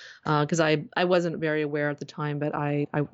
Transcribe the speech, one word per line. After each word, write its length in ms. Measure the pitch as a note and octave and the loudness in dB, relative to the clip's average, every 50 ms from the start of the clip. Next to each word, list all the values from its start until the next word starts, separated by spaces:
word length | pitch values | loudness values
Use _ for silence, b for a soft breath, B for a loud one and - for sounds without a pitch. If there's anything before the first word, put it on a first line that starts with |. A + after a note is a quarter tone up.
| B B B B B | B B B B B
uh, 220 | D#3 D3+ D3 D3 | 2 2 2 2
'cause 120 | D3 F3 D#3+ | 2 2 2
I, 280 | D#3+ D#3 D#3 D3 D#3 - - | 4 4 4 2 0 -2 -2
I 80 | F3 F3+ | 0 2
wasn't 320 | F3+ F#3 F3 E3+ E3+ D3+ D3 | 4 4 4 2 2 -2 -2
very 220 | D#3+ D#3 D3+ D#3 | -2 -2 0 0
aware 300 | D3+ C#3+ D3 D3 D3 D3 | -2 -2 -2 -2 -2 -2
at 80 | D3 - | -2 -4
the 80 | D3 | -8
time, 320 | - - - D3+ D3 D3 D3 | -12 -8 -6 -4 -2 -2 -2
but 160 | D3 D3 - | -2 -2 -2
I, 320 | D3+ D3 C#3+ D3 D3 D3 - - | -2 -2 0 0 0 -2 -2 -2
I 80 | D3+ D3 - | -2 -2 -2